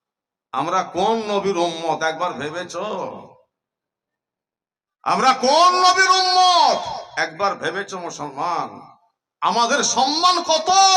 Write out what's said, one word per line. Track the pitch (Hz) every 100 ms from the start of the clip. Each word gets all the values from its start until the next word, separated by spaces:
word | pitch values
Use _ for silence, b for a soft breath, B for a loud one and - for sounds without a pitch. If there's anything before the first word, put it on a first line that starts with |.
| _ _ _ _ _
আমরা | 123 156 190
কোন | 180 170 208 226 214
নবীর | 202 190 170
উম্মত | 175 160 165 151
একবার | 160 160 180
ভেবেছো? | 127 147 170 175 170 208 190 143 - - - _ _ _ _ _ _ _ _ _ _ _ _ _ _ _ _
আমরা | - 185 254
কোন | 247 254 302 349 370
নবীর | 370 359 370
উম্মত | 381 370 359 370 349 294 - - - - 147
একবার | 160 160 196 180
ভেবেছো | 151 180 196 190
মুসলমান? | 170 - 147 135 170 160 123 - - _ _ _ _ _
আমাদের | 160 214 233 269
সম্মান | - - 262 311 359 349
কত | 339 320 339 381 381